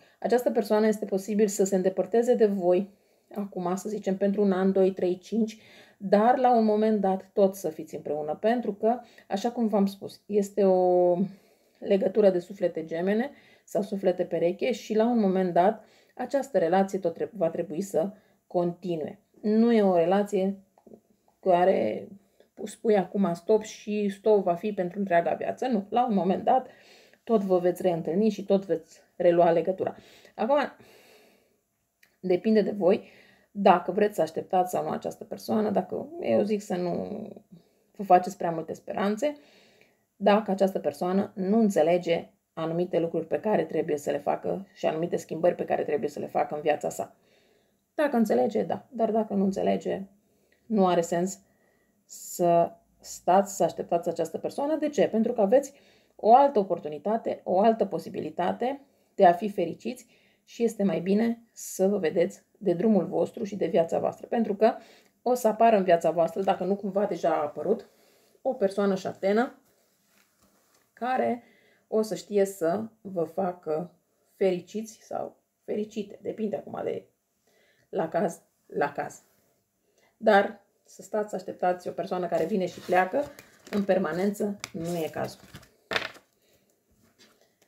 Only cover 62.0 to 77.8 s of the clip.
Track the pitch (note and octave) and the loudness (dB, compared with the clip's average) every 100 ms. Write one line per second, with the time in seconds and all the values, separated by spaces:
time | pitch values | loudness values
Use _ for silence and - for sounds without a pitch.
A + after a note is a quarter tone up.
62 | E3 E3+ F3 - _ _ F#3 E3+ A3+ G3+ | 0 0 0 -4 _ _ -2 2 4 2
63 | E3 D#3+ F3 - G#3 G3 E3+ F3 E3 - | 2 -2 -4 -4 -10 -4 0 0 0 -2
64 | - - - A#3+ G#3 G3+ A3 - - - | -4 -6 -4 -2 -2 2 2 0 -10 -20
65 | _ _ A#3+ B3 G#3+ G#3+ A3+ G#3+ F#3 E3+ | _ _ -2 0 0 4 4 4 4 4
66 | E3+ E3 E3 - G3 F3+ F#3 G3 G3+ F#3+ | 4 0 0 0 -2 -2 -2 -2 -2 -2
67 | G3+ F3 F3 D#3 D3 D3 E3 A3 - _ | -2 -2 0 0 -2 -4 -2 -2 -4 _
68 | _ _ _ _ C4 B3+ G3 G3 G3+ F#3+ | _ _ _ _ -6 -2 -2 0 0 0
69 | - - F#3+ G#3 C4+ - _ _ _ _ | -4 -4 0 0 0 -6 _ _ _ _
70 | _ _ _ _ _ _ _ _ _ _ | _ _ _ _ _ _ _ _ _ _
71 | A#3+ B3+ A#3 A#3+ - _ _ _ _ A3 | -4 0 0 -4 -8 _ _ _ _ -2
72 | A3 F3 - G3+ G3 - D#3+ G3 A3+ - | -2 -6 -2 0 0 0 -2 -2 -6 -14
73 | G3+ F#3 D#3+ - F#3+ F3+ D#3 D#3 F3 _ | -10 -6 -4 -2 -4 -4 -6 -6 -6 _
74 | _ _ _ - F#3+ F3+ F3 G#3 A3 - | _ _ _ -2 0 0 -6 -10 -10 -16
75 | - - - - _ _ - G#3+ G#3+ - | -12 -10 -10 -14 _ _ -8 -6 -6 -8
76 | G3 - G3+ F3+ G#3+ - - - - - | -12 -12 -12 -6 -6 -6 -8 -8 -8 -8
77 | - _ _ _ _ _ _ _ | -12 _ _ _ _ _ _ _